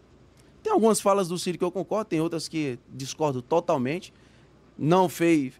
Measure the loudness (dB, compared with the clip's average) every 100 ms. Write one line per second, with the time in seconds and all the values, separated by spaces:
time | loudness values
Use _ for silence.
0 | _ _ _ _ _ _ 0 2 4 4
1 | 2 2 0 -4 -4 -4 -4 -4 -4 -4
2 | -2 -2 -2 -4 -6 -6 -4 -6 -12 -14
3 | -10 -2 -2 -2 0 -2 0 0 0 -4
4 | -10 _ -20 _ _ _ _ -4 2 4
5 | 4 2 2 2 0